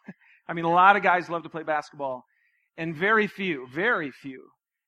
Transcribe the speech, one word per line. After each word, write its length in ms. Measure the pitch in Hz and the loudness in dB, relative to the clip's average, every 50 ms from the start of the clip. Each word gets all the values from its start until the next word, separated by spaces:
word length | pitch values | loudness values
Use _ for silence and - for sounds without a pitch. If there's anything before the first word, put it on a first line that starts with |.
| - - - _ _ | -18 -20 -20 _ _
<laughs> 240 | _ _ _ _ - | _ _ _ _ -10
I 60 | 170 | -6
mean, 120 | 170 165 | -4 0
a 80 | 165 170 | 2 4
lot 220 | 175 180 196 202 | 6 8 8 6
of 80 | 202 185 | 6 4
guys 260 | 196 175 180 160 143 | 2 2 2 0 -4
love 140 | 170 170 156 | -8 -8 -10
to 60 | 160 | -10
play 120 | - 165 | -12 -10
basketball, 640 | 160 160 156 151 147 - - 147 143 135 127 123 120 _ _ _ _ _ _ _ _ _ _ - | -6 -4 -4 -4 -6 -8 -12 -10 -8 -8 -8 -10 -14 _ _ _ _ _ _ _ _ _ _ -10
and 180 | 165 165 165 | -8 -8 -4
very 320 | 147 180 202 226 220 208 196 | -2 0 2 4 4 2 0
few, 400 | - - 196 185 160 135 127 127 | -2 -6 -6 -4 -4 -6 -8 -8
very 380 | 123 156 190 233 247 196 160 139 | -6 -2 -2 0 0 -2 -4 -6
few 340 | 120 - - 139 131 - - - _ _ _ _ _ _ _ | -10 -12 -14 -14 -14 -16 -18 -20 _ _ _ _ _ _ _